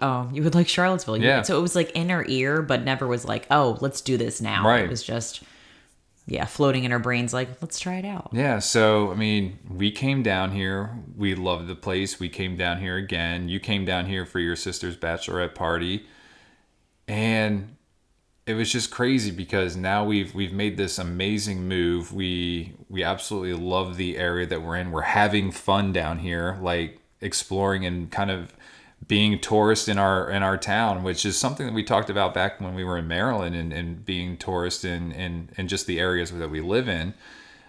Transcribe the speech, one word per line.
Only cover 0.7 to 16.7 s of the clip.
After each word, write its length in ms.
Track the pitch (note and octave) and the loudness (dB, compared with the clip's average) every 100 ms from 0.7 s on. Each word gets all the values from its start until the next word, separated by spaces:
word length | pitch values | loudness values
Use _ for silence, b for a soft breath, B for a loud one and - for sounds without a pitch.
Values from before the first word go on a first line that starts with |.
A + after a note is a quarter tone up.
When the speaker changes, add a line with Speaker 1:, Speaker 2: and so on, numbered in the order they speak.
| - F3+ F#3 - A2 | 4 2 2 0 2
Speaker 1:
You 80 | |
Speaker 2:
Yeah. 160 | A#2+ C3 | 4 4
Speaker 1:
So 180 | G#2+ D#3+ | 4 2
it 40 | |
was, 120 | F3 | 2
like, 160 | F3 E3 | 2 0
in 180 | D#3+ E3+ | 0 0
our 160 | F3+ - | 0 0
ear, 320 | C3 C3+ D#3 | 0 2 2
but 220 | D3 B2+ | 2 0
never 220 | B2+ C3 C3 | 2 0 0
was 180 | A#2+ | -2
like, 220 | A2 A2 - | -2 -4 2
"Oh, 280 | D3 C3 G#2+ | 4 6 2
let's 220 | C#3 - | -2 -2
do 160 | - B2 | 0 0
this 240 | A#2 - | 0 -2
now." 240 | G#2+ G2 G#2+ | -2 4 6
Speaker 2:
Right. 180 | A#2+ | 6
Speaker 1:
It 60 | F#2 | 4
was 120 | A#2+ | -2
just, 400 | - A#2 A2+ - B B B B B _ _ _ - | -4 -4 -6 -10 B B B B B _ _ _ -8
yeah, 160 | - | -6
floating 400 | A#2 - C#3+ C3 | -4 2 2 2
in 80 | B2+ | 0
our 60 | B2 | 0
brains, 340 | A#2 B2 A#2+ | 0 0 0
like, 260 | B2+ B2+ B2+ | -2 -4 -8
"Let's 200 | E3+ - | -10 -6
try 160 | F#3 F#3 | -6 -6
it 80 | |
out." 240 | G3 G3 - | -6 -8 -4
Speaker 2:
Yeah. 280 | A2+ C#3+ A2 | 0 2 2
So, 500 | - A#2 A2 G#2+ G#2 | 2 6 6 6 4
I 40 | F#2+ | 2
mean, 420 | G#2+ G#2+ F#2+ F#2+ - | 0 2 0 -4 -10
we 220 | F#2 G2+ | -2 -2
came 320 | G#2 C3+ C#3 | 0 0 0
down 300 | A2+ F#2 F#2+ | 2 2 0
here. 440 | G2 F#2+ G2 G2+ A#2 - - | -2 -2 -2 -6 -8 -12 -4
We 180 | G2+ | -2
loved 320 | F#2 F2+ E2+ E2+ | 0 0 -2 -4
the 80 | F2+ | -8
place. 420 | G#2 F#2 G2 - | -4 -2 -2 -4
We 80 | F#2 | -6
came 280 | - F#2 F2 | -6 -6 -2
down 220 | F2+ F2 | -2 -2
here 160 | F#2+ F#2 | -2 -4
again. 520 | F#2+ F2 E2+ F2 F2 | -4 -2 -2 -2 -4
You 100 | G2 | -4
came 240 | - G2+ | -2 -2
down 220 | F#2 F#2 F2+ | 0 -2 -2
here 180 | F#2+ | -4
for 140 | E2+ F#2 | -4 -2
your 180 | E2+ E2+ | 0 -2
sister's 400 | F#2 F2 F2+ E2 | -4 -6 -6 -4
bachelorette 580 | E2 E2 - F2 F2 - | -4 -4 -4 -4 -4 -2
party. 500 | E2 E2+ F2 G2+ B B B B B B B | -2 0 -2 -4 B B B B B B B